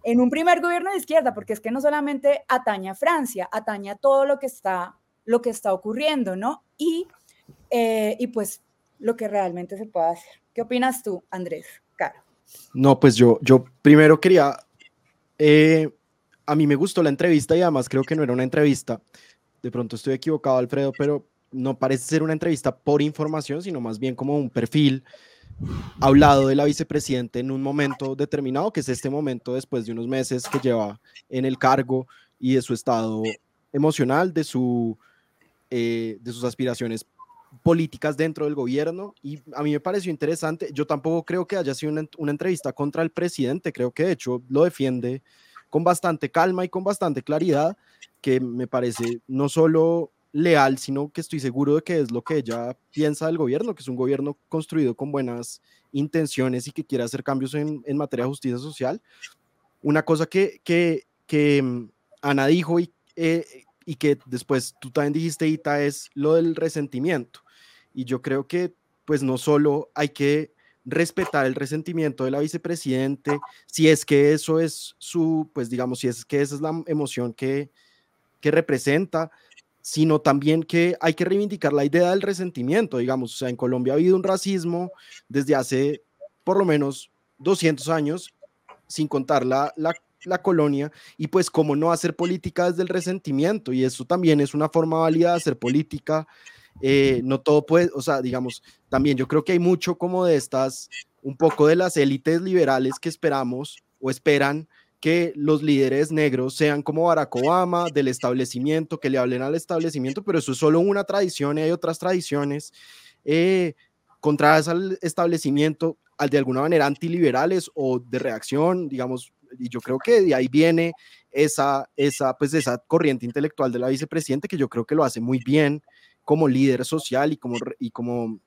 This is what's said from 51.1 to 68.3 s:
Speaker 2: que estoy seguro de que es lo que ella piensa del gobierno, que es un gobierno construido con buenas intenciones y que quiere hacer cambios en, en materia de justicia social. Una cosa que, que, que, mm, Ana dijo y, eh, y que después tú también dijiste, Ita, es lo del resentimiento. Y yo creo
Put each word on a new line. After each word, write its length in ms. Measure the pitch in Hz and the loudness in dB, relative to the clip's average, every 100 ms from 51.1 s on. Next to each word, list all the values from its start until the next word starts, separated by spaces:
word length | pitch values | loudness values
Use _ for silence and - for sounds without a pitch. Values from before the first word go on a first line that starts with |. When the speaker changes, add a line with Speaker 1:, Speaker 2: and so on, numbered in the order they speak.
Speaker 2:
que 100 | - | -8
estoy 180 | 160 156 | -8 -6
seguro 360 | 131 127 143 147 | -6 -2 0 0
de 80 | |
que 160 | 160 170 | 0 -2
es 120 | 131 | -2
lo 120 | 123 | -4
que 140 | - 156 | -4 -4
ella 380 | 117 117 120 127 _ | -4 -6 -8 -12 _
piensa 360 | - 151 147 160 | -2 -2 -2 -4
del 100 | 165 | -2
gobierno, 380 | 135 143 233 180 | -2 -2 -4 -8
que 60 | |
es 60 | - | -10
un 80 | 123 | -4
gobierno 400 | 131 139 143 143 _ | -2 -2 -4 -8 _
construido 460 | 160 156 160 131 117 | -8 -4 -2 -2 -2
con 160 | 139 | -6
buenas 500 | 139 127 120 120 - _ _ _ | -4 -6 -8 -12 -16 _ _ _
intenciones 760 | 139 147 165 151 - 127 127 135 | -6 -2 -2 -2 -2 -2 -2 -8
y 40 | |
que 120 | 147 | -12
quiere 200 | - 131 | -6 -4
hacer 200 | 120 139 | -4 -6
cambios 300 | 139 135 131 | -4 -4 -4
en, 300 | 147 151 151 131 | -4 -6 -8 -6
en 120 | 147 | -6
materia 280 | 147 123 123 | -4 -4 -6
de 40 | |
justicia 280 | 139 131 123 | -4 -6 -6
social. 440 | 147 147 127 202 _ _ - _ _ _ _ _ | -10 -6 -6 -6 _ _ -20 _ _ _ _ _
Una 220 | 147 151 | 0 0
cosa 220 | 156 160 160 | 2 0 2
que, 340 | 185 196 - | 0 0 -2
que, 420 | - 170 170 151 _ _ _ | 0 2 2 -2 _ _ _
que, 340 | 151 147 143 | 2 4 4
mm, 280 | 131 123 110 _ _ _ | 2 -4 -10 _ _ _
Ana 240 | 143 139 135 | -2 2 4
dijo 320 | 170 160 170 | 2 2 -2
y, 120 | 175 _ _ - | -2 _ _ -4
eh, 300 | 165 165 156 127 _ _ - | -2 -2 -6 -18 _ _ -14
y 100 | 139 | -2
que 220 | 151 139 - | 0 0 -4
después 500 | 123 - 135 - _ | -10 -2 -4 -4 _
tú 80 | 135 | -6
también 240 | 151 147 | -2 -2
dijiste, 340 | 147 165 151 160 | -2 -4 -2 -2
Ita, 360 | 156 151 143 | -2 -2 -2
es 260 | 147 143 - 143 | -2 -6 -14 -4
lo 180 | 147 | 2
del 220 | 165 170 156 | 2 2 -2
resentimiento. 840 | 160 156 143 123 151 156 117 - _ _ _ _ _ | -4 -4 -6 -4 -4 -4 -6 -18 _ _ _ _ _
Y 120 | - 123 | -12 -6
yo 180 | 127 | -6
creo 240 | 139 | -4